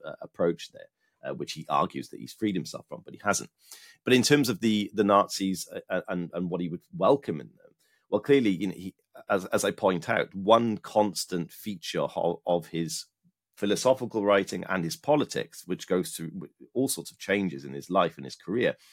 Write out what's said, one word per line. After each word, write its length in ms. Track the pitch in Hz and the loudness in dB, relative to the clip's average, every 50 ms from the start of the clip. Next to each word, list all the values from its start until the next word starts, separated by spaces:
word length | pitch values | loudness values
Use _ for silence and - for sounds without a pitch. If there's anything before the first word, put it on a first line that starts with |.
uh, 120 | - 76 73 - | -16 -14 -14 -14
approach 500 | - - _ - 90 87 85 - - - | -16 -12 _ 0 0 0 0 -2 -6 -16
there, 160 | - - - - _ _ _ _ _ _ | -18 -20 -20 -20 _ _ _ _ _ _
uh, 120 | - 67 67 | -10 -10 -8
which 180 | 69 71 - | -8 -8 -10
he 140 | - 78 80 - | -10 -10 -4 -2
argues 400 | 73 71 85 - - 69 64 - | 0 0 0 0 -4 -8 -10 -10
that 120 | - - | -14 -16
he's 120 | 60 - | -16 -16
freed 220 | - - 110 104 92 | -8 -4 -2 -2 -2
himself 320 | 87 82 - - - - _ | -2 -4 -6 -10 -14 -14 _
from, 140 | - - - | -16 -16 -14
but 80 | - | -18
he 80 | - - | -18 -4
hasn't. 280 | - 101 98 - - - _ _ _ - - - - - - _ _ | -2 0 0 0 -4 -8 _ _ _ -20 -20 -20 -20 -20 -20 _ _
But 100 | 113 127 | 4 6
in 80 | 127 | 6
terms 260 | 120 - 147 147 127 113 | 6 6 6 6 4 2
of 120 | 110 85 | 0 2
the, 300 | 113 113 110 104 101 - - | 2 2 2 2 0 0 0
the 100 | 104 101 | 2 4
Nazis, 640 | 101 101 101 - - - - 98 95 92 85 - - | 6 6 6 6 4 0 -2 -2 -2 -2 -4 -6 -10
uh, 100 | 85 - - - | -12 -12 -6 -4
uh, 100 | 92 92 - - | -4 -4 -4 -4
and, 220 | 95 90 87 78 | -4 -6 -6 -4
and 160 | 82 87 92 85 | -6 -6 -4 -4
what 140 | 90 87 | -4 -4
he 80 | 90 82 | -4 -6
would 100 | 85 82 - _ - | -6 -10 -12 _ -4
welcome 440 | 82 95 104 143 - - - 85 71 | 0 2 4 4 2 0 -4 -8 -8
in 80 | 58 - | -10 -14
them, 260 | - _ - _ _ _ _ _ _ _ _ _ | -20 _ -20 _ _ _ _ _ _ _ _ _
well, 140 | 101 104 | -4 -2
clearly, 280 | - - 143 139 120 104 | 2 4 4 4 4 4
you 180 | 95 82 101 92 | 2 0 -2 -4
know, 60 | - | -6
he, 200 | - 92 92 - _ _ _ - - - - | -8 -12 -14 -14 _ _ _ -20 -14 -4 -2
as, 160 | 104 92 92 | -2 -2 0
as 180 | - - 101 101 | 0 0 0 0
I 80 | 101 | 0
point 360 | - - 107 95 92 85 - - | 0 2 2 2 2 0 -2 -2
out, 260 | 117 92 67 - 92 | -2 -2 -2 -2 -6
one 440 | 95 95 101 113 117 120 113 107 101 | -2 6 6 6 8 6 4 -2 -4
constant 720 | - - - 107 104 104 90 - - - 92 87 82 - | -6 0 2 2 2 2 0 -4 -6 -4 -4 -4 -4 -6
feature 540 | - - - 110 101 82 - - - 82 73 | -10 -12 -12 -10 -10 -10 -8 -6 -2 -2 -2
ho-, 340 | - - 87 85 85 87 - _ | -2 -2 -2 -2 -2 -2 -2 _
of 220 | 90 87 87 82 - | 0 0 0 -2 -4
his 360 | - 82 82 80 80 - - - _ _ _ _ _ _ _ _ _ | -4 -4 -4 -4 -6 -8 -10 -14 _ _ _ _ _ _ _ _ _
philosophical 680 | - 104 101 107 - - 127 131 - 123 107 - 110 98 | -4 -2 0 0 2 2 2 2 2 -2 -4 -4 0 2
writing 400 | 101 101 98 95 - 101 92 92 90 | 4 4 4 4 0 -4 -8 -4 -2
and 140 | 95 92 | -2 -2
his 140 | 82 82 - | -2 -2 -4
politics, 680 | - - 143 151 147 - - - 67 - - - - - | -4 0 2 2 2 2 0 -4 -6 -6 -6 -10 -14 -8
which 200 | 87 90 - - | -8 -8 -6 -2
goes 260 | - 92 92 85 - | -2 0 0 0 -2
through 180 | - - 82 80 | -8 -10 -10 -10
w-, 200 | - 95 - - _ _ - - | -10 -10 -12 -14 _ _ -20 -6
all 160 | - 123 135 135 | -2 -2 -2 0
sorts 220 | - 85 78 - | -2 -6 -8 -12
of 80 | - - | -16 -8
changes 460 | - 98 98 101 98 87 71 67 69 | -2 0 0 0 0 -2 -4 -6 -10
in 100 | 67 67 | -10 -10
his 160 | 71 67 - | -10 -6 0
life 260 | 90 95 87 80 - | 2 2 2 2 0
and 80 | 73 67 | -6 -12
his 120 | 67 - | -14 -14
career, 400 | - - 90 98 123 107 76 - - - - | -12 -8 -4 -2 0 0 0 0 -4 -10 -20